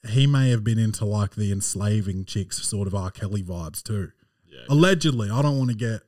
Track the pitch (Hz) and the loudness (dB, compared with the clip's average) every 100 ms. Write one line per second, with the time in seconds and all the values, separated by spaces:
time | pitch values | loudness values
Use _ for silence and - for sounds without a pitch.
0 | 117 120 139 139 131 117 107 113 110 104 | 0 2 4 4 4 2 2 2 0 0
1 | 104 104 101 - 101 98 - 95 104 107 | -2 0 -2 -2 -2 -2 -2 -2 0 0
2 | 98 95 95 107 90 - - 104 98 98 | 0 -4 -6 -6 -6 -6 -4 -4 -2 -2
3 | 92 - 95 101 90 87 80 73 - 104 | -6 -6 -6 -4 -6 -8 -8 -12 -6 -6
4 | 90 _ _ _ _ 65 - 147 180 185 | -6 _ _ _ _ -20 2 4 6 4
5 | 156 123 104 117 147 139 127 110 117 110 | 2 0 0 2 2 2 0 -2 -4 -4